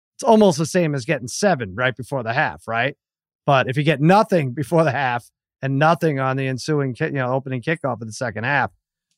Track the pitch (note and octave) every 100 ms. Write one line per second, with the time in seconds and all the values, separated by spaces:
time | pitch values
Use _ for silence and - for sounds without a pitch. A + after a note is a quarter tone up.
0 | _ - C4+ A3 G#3 C#3+ D#3+ F#3 D#3+ C#3+
1 | A#2 D3 B2+ - G#3 D#3 G#2 F#2+ B2+ B2+
2 | A#2+ C#3 A2 B2+ C#3+ D#2 - A2+ C3 -
3 | _ _ _ _ - C3+ B2 C3 D3 C#3
4 | D#3 G3 G#3+ F3+ C3+ A#2+ C#3 E3 D#3 B2+
5 | C3 A#2+ - _ _ _ C3+ C3+ D#3 E3
6 | E3 C3+ C3 C3+ C3+ B2 - D3+ C3+ A#2
7 | D#3 C#3+ B2 C3 C#3 B2+ C3+ D#3+ C#3 A2+
8 | A2+ G#2 B2 G2 B2 C#3+ A2 - _ _
9 | _